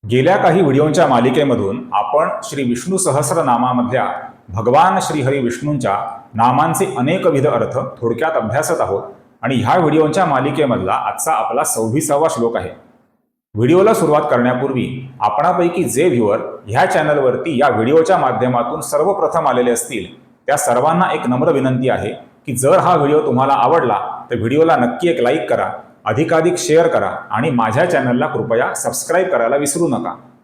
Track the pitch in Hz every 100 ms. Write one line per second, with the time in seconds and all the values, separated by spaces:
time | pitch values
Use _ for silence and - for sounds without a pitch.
0 | 104 123 143 202 185 170 160 135 151 151
1 | 151 123 123 135 139 110 98 - - 101
2 | 104 147 180 - - 143 123 120 175 190
3 | 160 139 139 165 143 117 123 123 123 127
4 | 101 - - - - 95 117 139 180 190
5 | 175 151 127 139 120 - 147 147 113 98
6 | - - - 107 120 131 165 - 190 120
7 | 131 185 180 143 139 113 110 127 - -
8 | 117 117 160 160 110 127 151 165 101 98
9 | - - _ _ 117 127 104 175 156 156
10 | 151 196 175 135 139 151 139 104 92 -
11 | - - 160 139 - 131 151 117 113 131
12 | 156 143 160 123 117 113 90 - - _
13 | _ _ _ _ _ 107 123 175 208 214
14 | 160 151 - 123 123 123 139 127 - -
15 | - - 107 131 165 180 175 180 139 127
16 | 175 120 104 110 - - 104 117 190 170
17 | 151 147 131 123 170 131 139 110 113 160
18 | 165 180 135 110 123 120 117 156 - 147
19 | 170 196 - 170 151 123 123 117 - 120
20 | 90 - _ _ - 143 - 120 147 170
21 | 185 156 120 123 160 139 131 127 127 98
22 | 101 - - _ - 117 135 180 170 170
23 | 143 151 151 123 131 139 123 156 123 101
24 | 92 - - 120 110 143 160 147 123 123
25 | 175 156 120 156 - 113 95 - - _
26 | - 113 - 165 170 175 - 156 165 120
27 | 98 - - 107 156 123 110 113 180 160
28 | 127 123 156 143 117 113 156 - - -
29 | - 165 185 120 117 143 147 175 165 120
30 | 85 82 - _